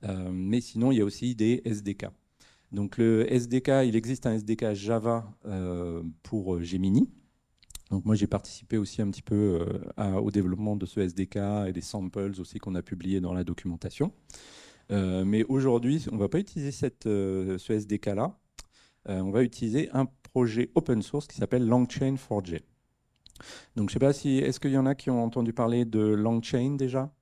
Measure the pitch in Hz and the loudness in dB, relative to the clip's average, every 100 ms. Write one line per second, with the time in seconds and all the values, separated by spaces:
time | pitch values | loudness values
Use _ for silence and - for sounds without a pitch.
0 | 104 92 90 92 95 120 - 113 127 120 | -8 -6 -4 -4 0 -2 -2 0 4 4
1 | 101 - 123 117 110 123 117 104 101 98 | 2 0 -4 2 4 4 0 -2 -4 -6
2 | 101 - _ _ - _ _ 101 101 - | -10 -14 _ _ -20 _ _ -4 -4 2
3 | 113 110 123 127 120 127 139 135 127 110 | 4 6 4 2 2 0 4 4 4 2
4 | 113 131 123 110 104 110 110 101 104 113 | 0 -2 0 -2 -2 -2 0 -2 0 0
5 | 113 117 107 - 113 95 90 87 87 85 | 0 -2 -4 -14 -8 -6 -4 -4 -4 -6
6 | 82 - - 110 95 87 85 90 95 117 | -8 -12 -6 -4 -2 -2 -2 0 4 4
7 | 269 - _ _ _ _ _ - - 98 | 2 -2 _ _ _ _ _ -20 -4 -2
8 | 104 104 101 101 - - - 113 98 - | 2 2 2 0 -4 -16 -4 -2 -2 -2
9 | 101 - - 104 104 85 85 98 - - | -4 -4 0 2 4 2 -2 -6 -8 -4
10 | 101 95 107 101 90 92 107 104 92 107 | -2 0 0 0 0 0 -2 -2 -4 -2
11 | 92 87 95 104 101 104 95 90 - 104 | -2 -2 -4 -2 -2 -2 -2 -4 -6 -8
12 | 92 104 98 95 87 107 101 90 - 90 | -6 -4 -6 -6 -10 -10 -6 -6 -6 -8
13 | 90 95 90 90 87 - 90 85 90 - | -2 -2 0 -2 -4 -6 -6 -8 -8 -2
14 | 170 - - - - - - - - 101 | -4 -4 -18 -20 -20 -20 -20 -20 -4 0
15 | 95 92 95 107 110 131 135 117 120 156 | 0 0 2 2 2 2 4 4 2 0
16 | - 113 101 165 202 165 143 - 139 - | -2 -2 0 0 -2 -6 -6 -4 -4 -2
17 | 110 101 95 95 92 92 - 107 104 104 | 0 0 0 -2 -2 -4 -2 -2 0 -2
18 | 104 101 156 - _ - - _ _ _ | -2 -2 -2 -6 _ -20 -20 _ _ _
19 | - 95 95 113 123 - 113 131 - 131 | -6 -4 0 2 2 0 -2 0 0 0
20 | 131 - - 127 120 110 123 - - 113 | -2 -4 -4 0 2 2 0 0 2 0
21 | - 147 - - 98 127 117 123 123 - | 0 -6 -8 -6 0 2 4 4 2 0
22 | 135 135 - 104 92 80 - _ _ _ | -2 -2 -4 -4 -4 -8 -10 _ _ _
23 | _ _ _ - - - - 113 101 110 | _ _ _ -20 -20 -20 -8 -4 -2 2
24 | 135 143 143 131 135 - 143 135 131 135 | 2 2 2 2 2 0 0 2 2 0
25 | - 123 117 123 113 117 117 120 117 110 | 0 0 0 0 -2 0 2 2 2 2
26 | 107 104 110 117 - 127 131 139 131 131 | 4 4 2 0 0 0 0 0 -2 -2
27 | 143 - | -4 -10